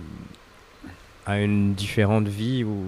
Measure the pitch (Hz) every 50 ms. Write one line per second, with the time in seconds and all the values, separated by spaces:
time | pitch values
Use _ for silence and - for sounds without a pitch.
0 | 82 78 76 - - - - - - - - - - - - - - - - -
1 | - - - - - 101 101 101 104 104 104 101 101 101 98 95 101 101 - 113
2 | 104 98 110 110 107 101 98 104 110 120 131 127 117 107 107 101 95